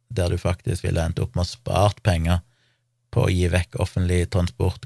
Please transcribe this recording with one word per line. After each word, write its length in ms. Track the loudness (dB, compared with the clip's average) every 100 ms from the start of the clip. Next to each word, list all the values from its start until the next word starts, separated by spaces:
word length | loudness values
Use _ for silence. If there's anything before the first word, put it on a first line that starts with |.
| _
der 160 | -2 0
du 80 | 0
faktisk 460 | -2 -2 -2 -4 -2
ville 160 | 0
endt 160 | 0 -2
opp 100 | -2
med 80 | -2
å 80 | -4
spart 540 | -4 -4 2 2 2 0
penger 380 | 2 2 0 -2 _ _ _ _ _ _
på 140 | 0 2
å 60 |
gi 140 | 2 2
vekk 300 | 0 -2 -4
offentlig 460 | -4 -2 0 0 0
transport 560 | 0 -2 -2 -4 -4